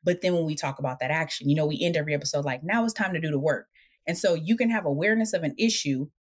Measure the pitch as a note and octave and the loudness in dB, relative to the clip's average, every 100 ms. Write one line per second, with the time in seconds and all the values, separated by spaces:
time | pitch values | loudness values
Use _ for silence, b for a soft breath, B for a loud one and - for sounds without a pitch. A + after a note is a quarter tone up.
0 | F3+ F3 F#3 F3 D#3+ D3+ C#3+ C3+ C#3 C3 | -2 0 2 2 0 -2 -4 -4 -4 -4
1 | B2+ D#3+ D3+ - C3+ D3+ D3+ D3+ E3+ E3 | -2 0 -2 -2 2 2 2 0 0 0
2 | D3+ C#3+ C#3+ D3 C#3 B2+ D#3+ A3+ A3+ A3 | 0 -2 -2 -2 -2 -4 -2 0 0 0
3 | F#3+ E3+ D#3+ C#3+ D3+ B2+ - b b b | -2 -2 -2 0 0 -2 -4 b b b
4 | - F3 G#3 - D#3+ A3+ A#3 A3+ E3 C#3+ | -6 0 2 2 2 2 2 0 0 0
5 | G3+ A3+ A3 F#3 D3+ - A3+ - C#3+ C3 | 2 2 2 0 -2 0 0 2 0 -2
6 | D3 _ _ | -4 _ _